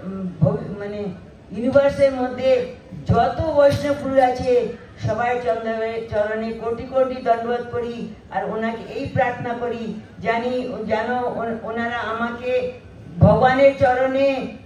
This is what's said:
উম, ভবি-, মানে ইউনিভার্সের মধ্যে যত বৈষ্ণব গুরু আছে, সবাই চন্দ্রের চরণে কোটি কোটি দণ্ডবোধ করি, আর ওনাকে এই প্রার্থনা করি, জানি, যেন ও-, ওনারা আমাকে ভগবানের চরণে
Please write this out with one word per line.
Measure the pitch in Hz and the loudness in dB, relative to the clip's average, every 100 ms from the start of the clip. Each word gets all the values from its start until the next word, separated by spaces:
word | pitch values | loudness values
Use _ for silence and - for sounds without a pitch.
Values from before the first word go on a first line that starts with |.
উম, | 185 190 185 156 | -8 -8 -8 2
ভবি-, | 175 208 - 196 | 2 2 -6 -10
মানে | 202 208 196 - - - - | -8 -6 -8 -10 -16 -20 -14
ইউনিভার্সের | 196 247 269 277 277 277 | -4 4 4 4 4 2
মধ্যে | 262 254 254 262 254 - - - 147 - | 2 -4 0 2 2 0 -8 -16 -16 0
যত | - - - | 2 2 2
বৈষ্ণব | 320 285 285 277 285 277 | 0 6 6 4 -2 -2
গুরু | 269 269 | 0 4
আছে, | 254 247 254 247 220 - - - 226 | 4 2 2 2 2 -8 -16 -8 -4
সবাই | 220 240 247 | 0 0 0
চন্দ্রের | 247 226 226 226 220 226 226 | 0 -2 -2 -4 -4 -4 -4
চরণে | 214 214 220 220 | -2 0 -2 -4
কোটি | 226 226 233 | -6 -6 -6
কোটি | 262 262 254 254 | -2 0 2 0
দণ্ডবোধ | 240 233 233 240 240 | 2 2 2 -4 -2
করি, | 240 240 233 185 - - | -6 -6 -6 -10 -14 -8
আর | 185 | -6
ওনাকে | - 220 226 226 - | -4 -4 -4 -4 -8
এই | 220 277 | -8 -4
প্রার্থনা | 254 254 247 247 233 | 0 0 -2 -6 -4
করি, | 240 226 214 - - - | -4 -4 -6 -10 -12 -8
জানি, | 190 226 247 254 - 214 220 | -2 -2 0 -4 -4 -6 -2
যেন | 254 240 | -2 0
ও-, | 247 247 226 233 233 | -2 -2 -4 -6 -6
ওনারা | 226 226 233 240 | -6 -4 -4 -4
আমাকে | 214 220 233 240 247 254 254 - - - - 175 | -6 -4 -4 -4 -2 -2 -2 -8 -18 -20 -14 4
ভগবানের | 208 220 254 262 277 269 | 6 8 4 6 6 6
চরণে | 277 247 262 262 277 269 - - | 2 4 2 4 2 2 -6 -12